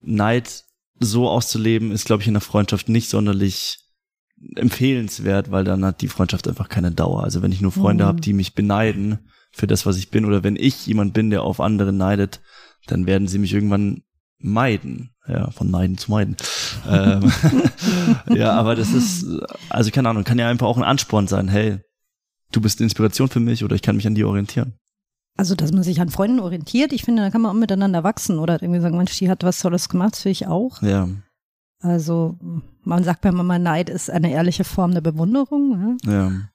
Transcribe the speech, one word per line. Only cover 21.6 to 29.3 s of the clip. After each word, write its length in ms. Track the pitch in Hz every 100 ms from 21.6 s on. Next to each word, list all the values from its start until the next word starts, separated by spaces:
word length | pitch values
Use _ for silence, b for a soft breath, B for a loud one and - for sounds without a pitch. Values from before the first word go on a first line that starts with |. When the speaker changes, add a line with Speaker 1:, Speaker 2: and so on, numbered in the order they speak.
| 107 98 - _ _ _ _ _ _
Speaker 1:
du 80 | -
bist 180 | 107 -
eine 60 | 113
Inspiration 420 | - 110 - 131
für 100 | 123
mich 240 | 117 113
oder 120 | 107 101
ich 60 |
kann 120 | - 107
mich 100 | 107
an 80 | 107
dir 120 | 104
orientieren. 460 | 101 101 - 123 - _ _ _ _ _ -
Speaker 2:
Also, 160 | 185 190
dass 160 | 156
man 120 | 185
sich 180 | 180 160
an 80 | 175
Freunden 300 | - 202 254
orientiert, 520 | 185 175 151 240 294
ich 120 | 240
finde, 180 | - 233
da 80 | 196
kann 120 | 226
man 100 | 226
auch 80 | 208
miteinander 440 | 220 196 196 175
wachsen 360 | 170 - - 165
oder 220 | 160 165
irgendwie 200 | 175 175
sagen, 160 | 170 170
Mensch, 200 | 180 -
die 120 |
hat 140 | 185